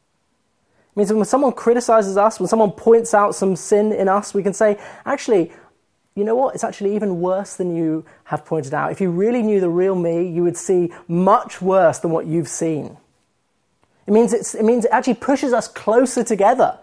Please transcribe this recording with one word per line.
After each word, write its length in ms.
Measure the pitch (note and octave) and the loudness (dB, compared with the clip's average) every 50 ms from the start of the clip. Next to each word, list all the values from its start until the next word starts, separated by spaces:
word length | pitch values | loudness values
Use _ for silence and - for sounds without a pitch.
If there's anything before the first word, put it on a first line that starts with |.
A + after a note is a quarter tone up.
| _ _ _ _ _ _ _ _ _ _ _ _ _ _ _ _ _ _ - | _ _ _ _ _ _ _ _ _ _ _ _ _ _ _ _ _ _ -4
It 40 | G3+ | -2
means 120 | G#3 F#3 | 0 0
when 140 | A3 A3 G3+ | 0 0 0
someone 280 | - - C4+ D4 B3+ | 2 2 2 2 2
criticizes 640 | - - - A#3 A#3 B3 A#3+ - A3+ A3+ G3+ G3 F#3+ G3+ | 0 0 2 2 2 2 2 2 4 4 2 2 2 2
us, 200 | G3+ A3 - - | 2 2 2 -2
when 100 | F#3+ E3+ | -2 0
someone 220 | A3+ A3+ A3 G3+ | 2 2 2 2
points 420 | - - - A3+ A3+ A#3 A3+ - - | 0 0 4 6 6 6 4 2 2
out 200 | G#3 G3+ G3+ F#3+ | 2 2 2 0
some 220 | - G3 G3 F#3 | -2 -2 -2 -2
sin 360 | E3+ - - G#3+ G#3 G#3+ G#3+ | -2 -2 0 2 2 2 0
in 180 | G#3+ - F#3+ F#3+ | 0 0 0 2
us, 240 | F#3+ G3+ G3+ - - | 0 0 -2 -4 -4
we 80 | G3+ | -2
can 100 | F3+ G3+ | -2 -2
say, 260 | F#3 - A3 G#3 G3+ G#3 - - - - - | 0 2 2 2 0 -2 -6 -18 -20 -12 -8
"Actually, 440 | - C#4 C#4+ - - A3 F#3 D#3+ E3 - - - _ _ _ _ _ _ _ _ _ - | -6 -6 -4 -2 0 2 2 0 -2 -6 -18 -20 _ _ _ _ _ _ _ _ _ -6
you 80 | G3 | -4
know 140 | G3+ A3 A3+ | -2 -2 0
what? 180 | B3+ C#4 - - | 0 -2 -2 -4
It's 100 | - - | -4 -6
actually 300 | - F#3+ - G3+ G3 G#3 | -8 -6 -4 -4 -2 -2
even 280 | G#3 A3 G3+ F3+ E3 | -2 -2 -2 -4 -2
worse 340 | F3 F#3 F#3 F#3+ G3+ - - | -2 -2 -2 -2 -4 -8 -8
than 180 | - F#3 F3 E3+ | -6 -6 -4 -2
you 300 | E3 E3 D#3+ D#3 D#3+ D#3+ _ _ _ _ | -2 -2 -2 -2 -4 -8 _ _ _ _
have 200 | - D#3+ D3 - | -10 -10 -8 -6
pointed 300 | - E3 D#3 C3+ C3 D3+ | -6 -6 -6 -6 -4 -4
out. 180 | D3 C#3+ D#3 | -4 -4 -4
If 80 | D#3+ - | -4 -2
you 100 | G3 F3+ | -2 -2
really 300 | E3+ F3 G3+ A3+ A#3+ B3+ | -2 0 0 0 0 0
knew 180 | G#3+ G#3+ G#3 G3 | 0 0 0 0
the 120 | F3+ F3 | 0 0
real 240 | E3 F3 F#3 G3 F#3+ | 0 0 0 0 0
me, 340 | F3+ E3+ E3+ E3 E3+ F3+ F3+ | -2 -2 -2 -2 -2 -4 -4
you 140 | D#3+ E3+ | -2 -2
would 160 | F3 F3 E3+ - | -2 -2 -2 -4
see 340 | - - F#3+ F3+ F3 E3+ - - - - | -4 -2 0 0 0 -2 -6 -10 -8 -4
much 540 | E3 F3 F#3 F#3+ G#3+ B3 - A#3 - - | -2 0 2 4 2 2 0 -4 -10 -6
worse 360 | F3+ F#3+ F#3+ F#3+ F3+ D#3+ - - | -2 2 4 4 4 4 2 0
than 120 | - E3+ | -2 -2
what 160 | D#3+ D#3+ E3 | -2 -2 -2
you've 200 | E3 D#3 E3+ D3+ | -2 -2 -4 -4
seen." 520 | - - - E3 E3 D#3 C#3+ C3+ - - - _ _ _ _ _ _ _ _ _ _ _ _ _ _ _ _ _ _ _ _ - | -4 -6 -6 -4 -4 -4 -4 -8 -10 -16 -20 _ _ _ _ _ _ _ _ _ _ _ _ _ _ _ _ _ _ _ _ -2
It 60 | - | 2
means 220 | G#3 A3 A#3+ G3 A3+ | 4 4 4 4 0
it's, 200 | A3 F#3+ - - | -2 -4 -4 -4
it 120 | F#3+ A3 | 0 2
means 180 | A3 A#3+ A#3+ G#3 | 2 2 2 2
it 60 | - | 2
actually 220 | A3 A#3+ G#3 C4 G#3+ | 0 0 2 0 -2
pushes 400 | - - - C#4+ C4+ - C4 A#3+ | -2 0 -2 0 0 0 0 0
us 120 | A3+ - | -2 -2
closer 560 | - - - - G#3 A3 A#3+ C4+ B3+ - B3+ | -4 -10 -6 -2 2 4 4 4 2 0 -2
together, 560 | A3 - A3 F#3 G3 G#3+ B3+ C4 G#3+ - - - | -2 0 0 2 4 4 4 4 2 0 0 -6